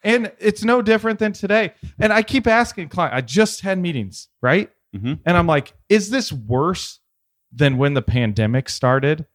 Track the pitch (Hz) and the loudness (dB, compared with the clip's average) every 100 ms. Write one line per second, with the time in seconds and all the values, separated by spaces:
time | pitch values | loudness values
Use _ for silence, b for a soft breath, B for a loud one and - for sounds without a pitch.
0 | 208 240 214 - 214 208 220 247 220 220 | 2 0 -2 -2 -2 0 2 2 4 2
1 | 220 220 214 - 190 208 196 _ B - | 0 -2 -4 -4 0 0 0 _ B -2
2 | 214 220 214 269 233 226 233 - 156 180 | 2 2 2 0 2 2 0 -6 -8 -4
3 | 160 123 120 151 214 - 196 190 180 139 | -2 -2 -2 0 0 -2 -4 -2 -2 -4
4 | 98 - - _ 123 175 208 _ _ 98 | -6 -12 -20 _ 0 0 0 _ _ -8
5 | 113 151 - 175 170 151 - _ _ 208 | -6 -4 0 2 2 0 -2 _ _ 0
6 | 196 262 - 139 107 127 160 185 - - | 2 -4 -4 -8 -2 0 0 -2 -10 -16
7 | _ _ _ _ _ 120 143 131 143 139 | _ _ _ _ _ 0 2 2 0 0
8 | - 123 113 101 110 127 - - 127 131 | 0 0 0 0 0 0 -2 -2 0 2
9 | 139 156 156 | 0 -2 -6